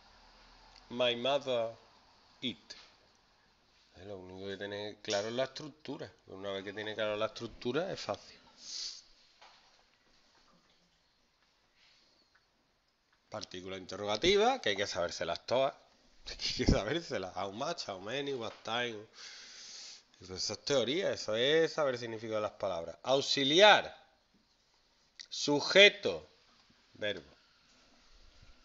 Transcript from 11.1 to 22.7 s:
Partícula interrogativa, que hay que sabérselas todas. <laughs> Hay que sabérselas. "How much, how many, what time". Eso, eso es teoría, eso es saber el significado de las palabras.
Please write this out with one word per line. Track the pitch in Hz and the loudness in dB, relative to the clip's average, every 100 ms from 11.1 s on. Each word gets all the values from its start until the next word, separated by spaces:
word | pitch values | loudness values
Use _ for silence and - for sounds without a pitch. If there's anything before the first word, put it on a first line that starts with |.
| _ _ _ _ _ _ _ - _ _ _ _ _ _ _ _ _ _ _ _ _ _ | _ _ _ _ _ _ _ -20 _ _ _ _ _ _ _ _ _ _ _ _ _ _
Partícula | - 92 92 92 95 | -10 -8 -8 -8 -10
interrogativa, | 90 95 104 107 170 202 226 262 | -8 -6 -2 2 4 6 4 4
que | 110 | 0
hay | 98 | 0
que | 101 | 0
sabérselas | 92 87 - 82 82 - | 0 -2 -2 -4 -4 0
todas. | 120 135 - - _ | 2 2 -2 -14 _
<laughs> | _ - - | _ -18 -14
Hay | - | -6
que | - - 120 | -6 0 2
sabérselas. | 131 101 156 165 120 92 90 | 2 2 -4 -4 -6 -4 -6
"How | 98 | -6
much, | 101 147 170 - | -4 -6 -6 -6
how | 95 | -8
many, | 101 131 139 135 | -6 -6 -4 -4
what | 110 - | -6 -8
time". | - 113 120 107 107 - - - - - - - - - - - | -4 -2 -2 -6 -12 -18 -18 -16 -18 -18 -18 -16 -16 -18 -20 -20
Eso, | 90 92 | -12 -6
eso | - | -4
es | 104 | -4
teoría, | - 139 113 156 185 | 0 2 2 0 -2
eso | 107 - 110 | -2 -2 0
es | 131 160 160 | 4 4 4
saber | 160 143 120 | 2 0 0
el | |
significado | 120 113 113 107 | -4 -6 -2 -2
de | |
las | 104 | -2
palabras. | - 101 | -2 -2